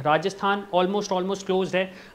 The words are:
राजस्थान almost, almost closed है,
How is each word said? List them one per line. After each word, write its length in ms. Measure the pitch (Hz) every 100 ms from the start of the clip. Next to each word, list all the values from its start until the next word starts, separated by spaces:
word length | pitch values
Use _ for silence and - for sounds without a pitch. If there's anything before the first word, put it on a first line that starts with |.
राजस्थान 680 | 143 160 185 190 202 202 - 175
almost, 320 | 185 208 202
almost 360 | 185 185 196
closed 320 | 190 185 185 180
है, 180 | 185 - -